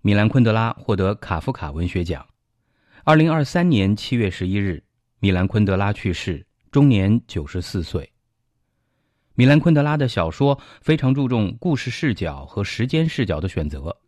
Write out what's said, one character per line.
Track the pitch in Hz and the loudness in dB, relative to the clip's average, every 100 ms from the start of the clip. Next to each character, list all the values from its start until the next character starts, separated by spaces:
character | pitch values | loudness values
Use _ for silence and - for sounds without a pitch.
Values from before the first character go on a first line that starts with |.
米 | 101 | 0
兰 | 104 107 | 2 4
昆 | 131 | 4
德 | 113 | 4
拉 | 110 113 | 2 -2
获 | - - 98 | -4 -4 -2
得 | 95 107 | 0 -2
卡 | - 82 | -6 -6
夫 | - | -6
卡 | - 76 | -8 -8
文 | 73 87 | -6 -4
学 | 90 | -4
奖。 | 85 90 - _ _ _ _ _ _ _ | -4 -6 -12 _ _ _ _ _ _ _
二 | - 156 | 2 4
零 | 160 | 4
二 | 160 | 2
三 | 143 175 175 | 0 0 2
年 | 127 95 104 | 2 2 0
七 | - 120 | -2 -2
月 | 104 | -2
十 | - 92 | -2 -4
一 | 101 | -2
日， | 98 80 - _ _ _ | -2 -6 -12 _ _ _
米 | 98 | 0
兰 | 90 95 | 2 0
昆 | 107 101 | 2 2
德 | 95 | 2
拉 | 101 | -2
去 | 104 101 | -2 -4
世， | 85 - 80 - _ _ | -4 -6 -8 -12 _ _
终 | 139 143 | 4 4
年 | 110 95 113 - | 6 4 0 -2
九 | - 71 | -8 -8
十 | 90 | -8
四 | 87 98 | -6 -6
岁。 | 82 82 69 _ _ _ _ _ _ _ _ _ _ _ _ - | -6 -8 -10 _ _ _ _ _ _ _ _ _ _ _ _ 2
米 | 127 | 4
兰 | 147 | 6
昆 | 160 | 6
德 | 151 | 4
拉 | 147 151 | 2 0
的 | 131 | -2
小 | - 82 | -2 -4
说 | - 139 139 - - | 0 0 0 -6 -6
非 | - 156 | -2 0
常 | 131 | 2
注 | 135 131 | 0 0
重 | 120 101 113 | 0 -2 -4
故 | 180 147 | -4 -2
事 | - | -4
视 | - 147 | -6 -4
角 | 104 85 69 69 | -4 -6 -8 -10
和 | - | -6
时 | 98 - 123 | -6 -4 -2
间 | 160 160 | 0 -2
视 | - 117 | -2 -4
角 | 76 | -4
的 | 92 | -4
选 | - 76 | -4 -6
择。 | 71 73 - | -6 -10 -12